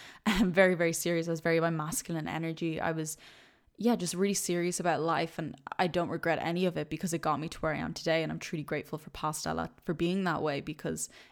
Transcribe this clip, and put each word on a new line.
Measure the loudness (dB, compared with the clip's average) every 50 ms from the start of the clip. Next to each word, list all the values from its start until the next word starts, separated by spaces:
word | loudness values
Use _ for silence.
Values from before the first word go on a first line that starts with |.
| -18
<laughs> | -18 -18 -4 0
I'm | 0 4 4 4 4
very, | 6 6 6 6 6
very | 4 2 2 2
serious. | 0 0 2 2 2 2 0
I |
was | -2 0
very | 2 2 4 4
my | 4 2
masculine | 0 0 -2 -2 -4 -4 -4 -4 -4 -4 -4
energy. | -4 -4 -4 -4 -4 -4 -2 -2 -2 -2 0
I | -2 -2 0
was, | -2 -2 -4 -6 -12 -14 -20 -20 -20 -20 -20 _ _ _ _ _
yeah, | 0 2 2 2
just | 2 0 -2 0
really | 2 2 2 2
serious | 0 0 0 0 0 0 0 0 0
about | 2 2 2 2 2
life, | 2 2 2 0 -2 -4 -6
and | -6 -6 -8 -10 -12 -12 -2 0
I | 0
don't | 2 2 0 0 0
regret | -2 -2 0 2 2 2
any | 2 0 0 2 2
of | 2 0 0
it | -4 -4
because | -6 -4 -4 -2 -2
it | 0
got | 0 0 0 0
me | -2 -6
to | -6 -4
where | -2 -2 -2
I | -2
am | -4 -6 -6
today, | -4 0 2 2 2 2
and | 0 -4
I'm | -6
truly | -8 -6 -6 -6 -4
grateful | -4 -4 -4 -4 -6 -10 -10
for | -10 -12
past | -14 -4 -4 -4 -4 -2 -4
Ella | -2 -2 -2 -4 -6 -8 -12 -6
for | -4 -2
being | 0 2 2 2 2 0
that | 0 0 0
way | 0 -2 -2 -2 -4
because | -6 -10 -6 -6 -6 -4 -4 -6 -10 -10 -18 -20 -20